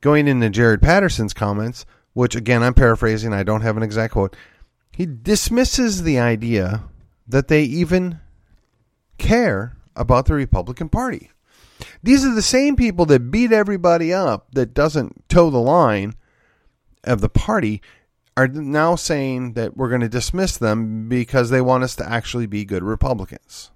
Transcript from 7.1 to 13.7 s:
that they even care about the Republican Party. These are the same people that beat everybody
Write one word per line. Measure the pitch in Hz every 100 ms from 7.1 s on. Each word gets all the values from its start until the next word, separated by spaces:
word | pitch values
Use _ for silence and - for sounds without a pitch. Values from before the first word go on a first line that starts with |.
| _ -
that | 123 139
they | 151
even | 147 147 170 185 180 160 - _ _ _ _ _ _ _ _ -
care | - 226 226 98 113 - _ -
about | 117 123 131
the |
Republican | 151 135 95 90 123 156
Party. | 214 254 185 - _ _ _ _ _ - -
These | 196 269 269
are | 226
the |
same | 196 254 285 269
people | 240 175 165
that | 139 120
beat | 190 240
everybody | 220 202